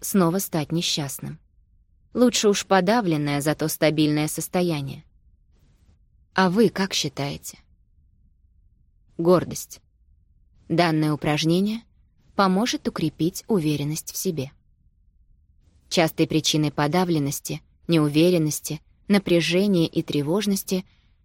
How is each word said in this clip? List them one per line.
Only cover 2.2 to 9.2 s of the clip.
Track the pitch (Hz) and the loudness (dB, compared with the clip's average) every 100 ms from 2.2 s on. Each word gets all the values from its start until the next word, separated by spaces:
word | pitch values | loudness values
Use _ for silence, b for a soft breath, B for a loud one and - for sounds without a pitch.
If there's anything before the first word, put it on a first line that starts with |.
| 247 - 214 | 2 4 2
уж | 202 - | 2 2
подавленное, | 190 180 240 190 151 147 143 | 2 4 2 0 0 0 -2
зато | 143 147 156 | 0 -2 -2
стабильное | - 156 151 151 151 151 | 0 0 2 2 0 -2
состояние. | - - 185 180 151 135 147 - _ _ _ _ _ _ _ _ _ _ _ _ | -6 -4 -2 -2 -2 -6 -12 -18 _ _ _ _ _ _ _ _ _ _ _ _
А | - 190 | 0 2
вы | 190 208 | 4 2
как | 180 190 - | 2 -4 -4
считаете? | 151 - 139 160 - - _ _ _ _ _ _ _ _ _ _ _ _ _ _ _ | -6 -6 -8 -8 -14 -20 _ _ _ _ _ _ _ _ _ _ _ _ _ _ _
Гордость. | - | -2